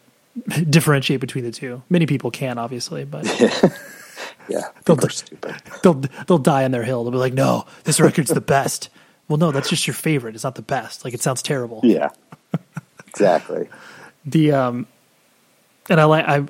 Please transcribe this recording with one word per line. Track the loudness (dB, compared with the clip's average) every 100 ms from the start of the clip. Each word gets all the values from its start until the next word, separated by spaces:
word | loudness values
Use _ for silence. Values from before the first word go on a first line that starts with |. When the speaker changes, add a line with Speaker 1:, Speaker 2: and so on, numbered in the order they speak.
| _ _
Speaker 1:
<laughs> | _ -12 -6 -2 4
differentiate | 4 4 2 2 -2
between | -4 -6
the | -8
two. | -10 -12 -12 0
Many | 2 2
people | 0 -2
can, | -6 -6 -6
obviously, | -8 -8 -8 -10
but | -10 -8
Speaker 2:
<laughs> | -6 2
Yeah. | 2 4 2 2 -12 -20 -20 -16 -16 -16 -8
Yeah, | -6 -6 -4 0
Speaker 1:
they'll | 2
Speaker 2:
people | 0
are |
Speaker 1:
d-, | -6
Speaker 2:
stupid. | -14 -16 -14 -14 -16 2
Speaker 1:
they'll, | 2 4 -2 -8 0
they'll | 2
die | 4 2
on | 0
their | -2
hill. | -2 -4
They'll | -2
be | -2
like, | 0
"No, | 0 0 0 -4 -8
this | -4 4
record's | 4 4 0
the | -2
best." | 2 0 0 -6 -12
<laughs> | _ _ _ -4
Well, | 0
no, | 2
that's | 2 -2
just | -2 -2
your |
favorite. | -4 -2 -2 -4
It's | -8
not | -8 -8
the |
best. | -6 -6 -6 -12 -10
Like, |
it | -4
sounds | -2 -2
terrible. | -4 -4 -4 0
Speaker 2:
Yeah, | 2 2 -2 -6 _ -20 _ -10 -10 -16 -16 -20 -18
exactly. | 0 2 2 0 -6 -8 -12 -20 -20 -20 _ -2
Speaker 1:
The, | 2 4
um, | 4 0 -4 -10 _ _ _ _ _ _ _ _ _ 2
and | 4
I |
like, | 6 4 2
I, | 0